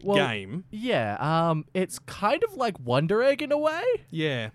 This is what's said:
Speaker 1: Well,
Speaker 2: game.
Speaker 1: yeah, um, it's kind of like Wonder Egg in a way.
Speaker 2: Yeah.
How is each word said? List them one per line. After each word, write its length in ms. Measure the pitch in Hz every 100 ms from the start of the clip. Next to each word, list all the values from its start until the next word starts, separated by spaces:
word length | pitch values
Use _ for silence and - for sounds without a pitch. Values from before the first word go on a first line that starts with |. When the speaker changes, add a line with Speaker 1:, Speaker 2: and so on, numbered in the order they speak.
Speaker 1:
Well, 140 | 196 202
Speaker 2:
game. 480 | 135 104 95 160 -
Speaker 1:
yeah, 460 | 214 247 165 107 104
um, 460 | 147 165 165 156 -
it's 240 | 185 185 -
kind 420 | - - 208 311
of 120 | 453
like 220 | 381 233 160
Wonder 420 | 120 127 160 214
Egg 200 | 269 277
in 100 | 294
a 60 | 294
way. 240 | 311 330 494 466 -
Speaker 2:
Yeah. 380 | 165 156 127 110